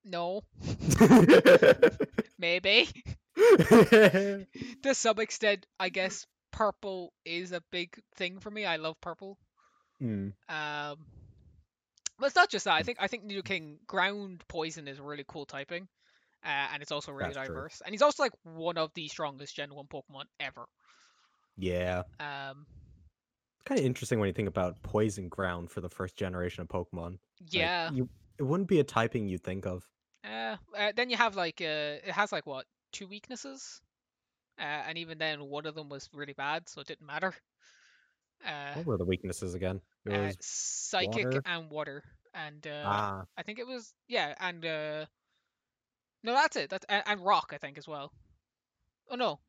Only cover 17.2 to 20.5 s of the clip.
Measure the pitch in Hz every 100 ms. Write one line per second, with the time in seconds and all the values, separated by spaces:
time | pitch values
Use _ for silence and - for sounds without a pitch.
17.2 | - 139 135 - 147 - - 202 294 285
18.2 | 269 - 170 165 165 165 156 - 151 -
19.2 | 151 135 143 - 143 143 139 147 - 139
20.2 | 147 _ 139